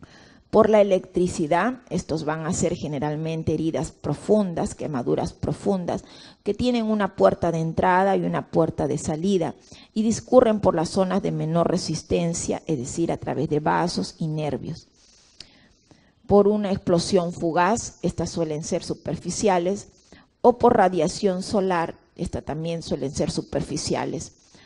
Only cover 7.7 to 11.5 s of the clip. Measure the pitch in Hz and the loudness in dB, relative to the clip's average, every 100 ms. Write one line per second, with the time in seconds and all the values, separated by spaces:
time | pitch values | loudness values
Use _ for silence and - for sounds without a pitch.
7.7 | 160 185 180 196 190 170 160 - 170 165 | 0 2 4 4 2 0 -2 -2 0 0
8.7 | - 151 156 - 156 196 190 151 - - | 0 -2 -2 -4 -2 0 0 0 -8 -18
9.7 | - - 220 220 - - 254 226 214 190 | -20 -10 -2 0 -2 4 6 6 4 2
10.7 | 165 175 196 185 190 170 156 156 | 0 0 0 0 0 -2 -2 0